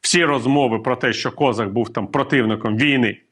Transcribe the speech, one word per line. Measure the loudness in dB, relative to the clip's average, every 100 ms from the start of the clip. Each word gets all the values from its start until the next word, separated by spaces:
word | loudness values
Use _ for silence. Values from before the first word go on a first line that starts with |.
Всі | 2 2 2
розмови | 2 2 2 2 0
про | -2 -2
те, | -2
що | -2 -4
Козак | 0 0 0 -2
був | -2 -4
там | -4 -4
противником | -2 0 2 2 0 -2 0
війни | 2 2 0 -2 _